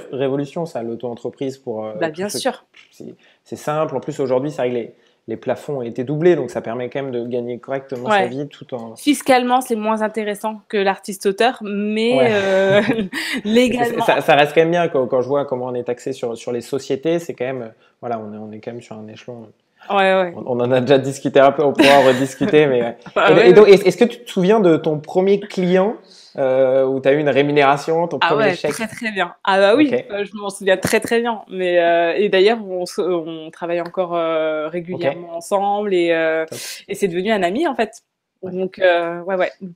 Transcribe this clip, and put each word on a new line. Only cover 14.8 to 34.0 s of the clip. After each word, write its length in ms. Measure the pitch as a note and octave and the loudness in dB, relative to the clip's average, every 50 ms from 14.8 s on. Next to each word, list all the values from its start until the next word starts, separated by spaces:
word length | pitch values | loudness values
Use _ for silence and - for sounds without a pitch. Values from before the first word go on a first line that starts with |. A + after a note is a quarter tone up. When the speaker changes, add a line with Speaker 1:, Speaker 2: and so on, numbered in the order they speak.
| E3+ D#3+ | 0 0
Speaker 1:
quand, 180 | E3 C#3 B2+ | 0 0 0
quand 140 | A2+ C3+ B2+ B2 | 0 0 -2 0
je 60 | B2 | 0
vois 160 | C#3+ C#3+ C3+ | -2 -2 -2
comment 220 | - C3 B2 B2 | -2 -4 -6 -6
on 80 | B2+ B2 | -6 -6
est 100 | B2 A#2+ | -6 -6
taxé 280 | - B2 - - C#3 C3 | -6 -6 -6 -6 -8 -8
sur, 240 | - - A#2 A#2 | -6 -6 -8 -8
sur 160 | A2 - B2+ B2 | -8 -8 -6 -6
les 100 | A#2+ A#2+ | -6 -6
sociétés. 560 | - - C3+ - - C#3 C3+ - D#3+ E3+ E3+ | -6 -6 -6 -4 -4 -6 -4 -2 -2 -2 -2
C'est 160 | E3 - - | -4 -6 -8
quand 100 | - B2 | -6 -6
même, 180 | B2+ C3+ B2+ A#2 | -6 -6 -8 -10
euh, 60 | A2 A2 _ _ _ _ _ | -12 -16 _ _ _ _ _
voilà, 180 | - A#2+ A#2 A2 | -10 -8 -8 -8
on 140 | G#2+ G#2+ G#2+ | -8 -12 -14
est, 60 | G#2+ | -14
on 120 | G#2+ G#2+ | -14 -14
est 100 | G#2+ G#2+ | -16 -14
quand 120 | - A#2+ A#2 | -14 -14 -14
même 100 | A#2+ A#2 | -14 -16
sur 140 | - A2+ | -16 -18
un 100 | A2 G#2+ G#2+ | -18 -16 -18
échelon, 360 | A2 - - - B2 A#2 A2 | -18 -20 -18 -18 -16 -16 -18
euh, 20 | G#2+ _ _ _ _ _ _ - - | -20 _ _ _ _ _ _ -10 -4
Speaker 2:
Ouais, 260 | - G3 F#3+ F#3+ F#3+ F#3+ | 0 2 2 2 2 2
ouais. 120 | F#3 F3 E3+ | 0 -2 -6
Speaker 1:
on, 220 | - - - B2 B2 | -10 -8 -6 -2 -2
on 20 | |
en 120 | B2 A#2+ C3 | 0 2 2
a 80 | B2+ | 2
déjà 180 | B2 C3 C#3+ C3+ | 4 4 2 2
discuté 400 | B2+ C#3 C3 - - C#3 C#3 C#3 | 2 0 -8 -4 -4 2 4 6
un 140 | C3+ C#3 C#3 | 6 6 6
peu, 100 | - D3+ | 4 0
on 100 | C#3 B2 | 0 4
pourra 280 | - - C#3 C#3+ C#3 | 4 6 8 8 8
en 20 | C3 | 6
rediscuter, 600 | C3+ B2+ B2 C3+ C3 - - C#3+ - D3+ D3+ D3+ | 6 4 2 0 -4 -4 -4 -2 2 4 4 4
mais, 160 | C#3+ C3 A#2+ A#2 | 4 2 0 0
ouais. 140 | A#2 A2+ - - | -2 -4 -10 -14
Speaker 2:
<laughs> 80 | - - | -6 -2
Ah 160 | - - G3+ | 2 4 6
Speaker 1:
Et, 40 | - | 6
Speaker 2:
ouais, 160 | - A3+ F3+ | 8 8 8
Speaker 1:
et 20 | F#3 | 10
donc, 140 | G#3 G#3+ | 10 10
Speaker 2:
ouais. 80 | G3+ G3 | 10 8
Speaker 1:
est-ce, 100 | F3+ - | 8 6
est-ce 120 | F#3 F3 | 2 2
que 80 | - A#3+ | 2 2
tu 140 | A3+ - - - | 0 0 -6 -14
te 60 | - | -6
souviens 280 | - G3 F3 F#3 A3 A3+ | -4 0 2 4 4 4
de 180 | G3+ F3 D#3+ | 6 4 4
ton 220 | D3 D#3 E3 D3+ D3 | 4 2 -2 -4 -4
premier 400 | D3+ - - F#3 F#3 G3 G3+ G3+ | -6 -4 -2 0 2 2 2 0
client, 580 | G3+ - - F#3+ F3+ F3+ F3+ F#3 F#3+ G#3+ C4+ - - _ - - - - - C#3+ | 0 -6 -6 -4 0 2 2 2 2 2 -2 -6 -12 _ -20 -20 -20 -14 -6 -2
euh, 460 | C3+ C3 C3 C3 C3+ B2+ C3 C3+ C3+ | 0 0 2 2 2 4 4 2 2
où 140 | C3 C3+ C3+ | 0 0 0
t'as 120 | B2+ C3+ C#3 | 2 2 2
eu 40 | D3+ | 2
une 100 | D3+ C#3+ | 2 2
rémunération, 800 | B2+ C3+ C#3+ D3 D3 D3 C#3 C3+ C#3+ C#3+ - - D#3+ E3 F3 E3+ | 2 2 2 2 4 4 4 4 4 2 0 -2 -2 -2 -2 -2
ton 100 | F3 - | -2 0
Speaker 2:
Ah 80 | F3 E3+ | 0 2
Speaker 1:
premier 160 | D#3+ C#3+ D#3+ D#3+ | 2 2 2 0
Speaker 2:
ouais, 60 | F3+ | 0
Speaker 1:
chèque ? 160 | E3+ - D3+ C#3+ | -2 -4 -4 -4
Speaker 2:
très, 160 | - A3+ A3 | -4 -8 -10
très 220 | - - A#3+ A3 G#3 | -10 -8 -8 -6 -4
bien. 220 | F#3+ F3 - - _ - | -4 -4 -4 -6 _ -2
Ah 140 | G3+ F#3+ G3 | 0 2 4
bah 140 | G3+ G3 A3 | 4 6 6
oui, 140 | C#4+ D#4 C4+ A#3+ | 6 4 4 2
Speaker 1:
Ok. 120 | - - - | -2 -4 -4
Speaker 2:
euh, 140 | G#3 G3+ G3+ | -8 -8 -8
je 100 | F#3+ - | -8 -8
m'en 140 | G#3 G#3 G3 | -10 -10 -10
souviens 260 | G3 - G3 F#3+ F#3+ | -10 -4 0 0 0
très, 220 | F#3 - - - A3 | 2 0 0 0 0
très 200 | A3 - A#3+ A#3 | 0 0 -2 -2
bien. 220 | A#3 A#3+ A3+ G3+ - - | -2 -2 -6 -6 -8 -12
Mais, 300 | - F#3 F#3 F3+ F3 F3 | -8 -4 -2 2 2 2
euh, 360 | E3+ E3+ E3+ E3+ E3+ E3+ E3 | 4 4 4 2 2 2 0
et 120 | - G#3+ G3+ | 0 0 2
d'ailleurs, 300 | G3 F#3 F#3 G#3+ A#3 A#3 G#3 | 4 4 4 4 2 0 -4
on 180 | F#3+ F#3 F3+ F3+ | -8 -8 -8 -8
se, 160 | - - - | -8 -6 -4
on 500 | F3+ F3 F3+ E3+ D#3 E3 E3 D#3+ D#3 D#3+ | -2 -2 -2 -4 -4 -6 -12 -12 -14 -16
travaille 300 | - - F3+ E3+ F3 F3 | -14 -10 -6 -4 -4 -4
encore, 340 | E3+ F3 - F#3+ | -4 -6 -6 -6